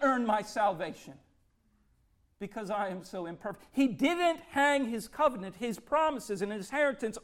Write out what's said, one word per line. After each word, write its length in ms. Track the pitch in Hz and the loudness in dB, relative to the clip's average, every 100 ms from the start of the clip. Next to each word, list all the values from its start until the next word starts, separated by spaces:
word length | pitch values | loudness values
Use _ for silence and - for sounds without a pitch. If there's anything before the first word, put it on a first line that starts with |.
earn 240 | 277 254 233 | 2 2 2
my 160 | 214 | 0
salvation 720 | 202 226 208 170 170 - - 143 _ _ _ _ _ _ _ _ _ _ _ _ | 0 0 2 2 -4 -8 -16 -20 _ _ _ _ _ _ _ _ _ _ _ _
because 320 | 202 233 196 | -10 -8 -4
I 180 | 208 196 | -2 -2
am 140 | 185 | -4
so 220 | 165 190 170 | -8 -8 -8
imperfect. 400 | 170 208 190 - | -8 -10 -10 -6
He 160 | - 269 | 2 2
didn't 520 | 160 285 349 349 320 - | 4 2 4 2 0 -4
hang 380 | 285 285 277 240 | 2 4 4 0
his 200 | 233 - | -4 -8
covenant, 480 | - 302 240 190 - | 0 2 2 -8 -6
his 220 | 240 214 | -6 -6
promises, 640 | - 294 311 269 - 196 | 0 2 2 0 -6 -4
and 100 | 202 | -4
his 180 | 214 185 | -4 -4
inheritance 480 | 277 285 254 226 - | 0 0 0 -4 -6